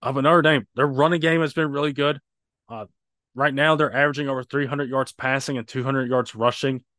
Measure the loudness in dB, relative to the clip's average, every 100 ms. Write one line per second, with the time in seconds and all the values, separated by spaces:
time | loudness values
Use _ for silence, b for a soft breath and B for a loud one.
0 | -4 0 4 6 6 2 0 -2 -2 2
1 | 2 2 2 2 0 -2 -4 -2 -4 0
2 | -2 -2 _ _ _ _ _ -16 -16 _
3 | _ _ _ -2 -2 2 2 4 2 2
4 | 0 0 -4 -4 -4 -4 -2 -4 -2 -2
5 | -4 -4 -2 -2 -2 -6 -6 -6 -2 -2
6 | 0 -2 -2 0 -2 0 -4 -4 _